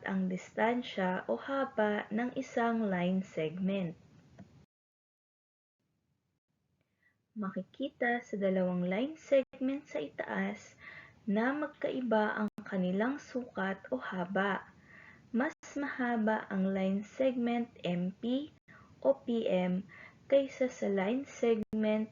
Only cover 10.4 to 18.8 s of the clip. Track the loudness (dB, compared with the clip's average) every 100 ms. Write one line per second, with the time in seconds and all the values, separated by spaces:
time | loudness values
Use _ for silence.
10.4 | -2 -4 -12 -20 -18 -18 -20 -8 0 2
11.4 | 2 0 -4 -4 -4 -2 2 2 2 0
12.4 | -2 -4 -4 -2 0 2 0 -2 -6 -8
13.4 | -6 -4 -4 -4 -6 -6 -4 -4 -2 0
14.4 | 0 0 -6 -18 -20 -20 -20 -20 -4 0
15.4 | 0 -4 -10 -6 -4 -2 0 2 2 2
16.4 | 0 0 0 2 2 0 -2 0 2 2
17.4 | 0 0 -2 -4 -2 0 -2 -2 -2 -2
18.4 | -2 -12 -20 -20